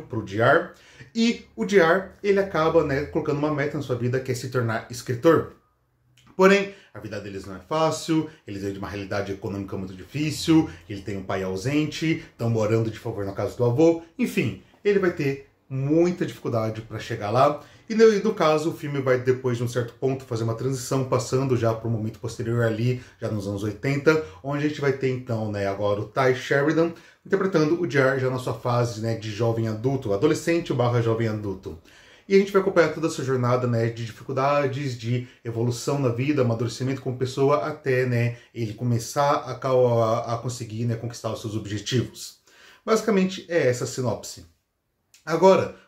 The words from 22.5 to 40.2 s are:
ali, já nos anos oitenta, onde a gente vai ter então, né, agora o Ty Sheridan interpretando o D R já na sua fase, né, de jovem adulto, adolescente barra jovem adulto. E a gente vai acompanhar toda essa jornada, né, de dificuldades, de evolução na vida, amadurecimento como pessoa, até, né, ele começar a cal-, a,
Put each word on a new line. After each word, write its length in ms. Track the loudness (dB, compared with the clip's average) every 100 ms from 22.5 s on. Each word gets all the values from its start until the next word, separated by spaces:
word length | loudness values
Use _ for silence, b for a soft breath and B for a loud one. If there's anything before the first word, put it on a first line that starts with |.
| 0
ali, 360 | 0 0 -2 -2 B B
já 80 | -6
nos 180 | -4 -4
anos 160 | -4
oitenta, 600 | -4 -4 -2 0 2 2 0 B
onde 240 | -6 -2 -2
a 20 |
gente 140 | 0
vai 120 | -2
ter 160 | 0 -2
então, 420 | -2 -4 -4 -2
né, 160 | -2 -2
agora 320 | 0 0 0
o 80 | -2
Ty 260 | 0 2
Sheridan 600 | 2 0 0 2 2 0 -2 B B
interpretando 560 | -2 0 2 2 2 0
o 60 | 0
D 140 | 2
R 200 | 2 2
já 120 | 0
na 80 | -2
sua 160 | -4 -6
fase, 460 | -2 0 0 -2
né, 140 | -4 -4
de 140 | -6
jovem 380 | -2 0 0 -2
adulto, 460 | -2 -2 -2 0
adolescente 600 | 2 2 2 0 0 0
barra 280 | 0 2 2
jovem 260 | 2 0 0
adulto. 500 | -2 -6 -8 -10 -14 -18 B B B B
E 80 | 4
a 40 |
gente 120 | 4
vai 100 | 2
acompanhar 320 | 2 4 2
toda 140 | 2 -4
essa 160 | -2
jornada, 440 | -2 0 2 2 2
né, 200 | 0 0
de 160 | -4 -10
dificuldades, 920 | -12 -8 -2 0 2 0 -2 -6 -6
de 300 | -2 -4 -4 B -8
evolução 540 | -2 -2 -2 -2 0
na 100 | 0
vida, 320 | 0 0 2
amadurecimento 600 | 2 0 -2 -4 -4 -4
como 160 | -6 -4
pessoa, 500 | -4 2 2 2 0
até, 380 | -4 -2 0 2
né, 320 | 2 0 -2 B
ele 200 | -8 -6
começar 720 | -4 -2 -2 -2 0 2 2 -2
a 80 |
cal-, 480 | -6 2 4 4 4
a, 320 | 2 2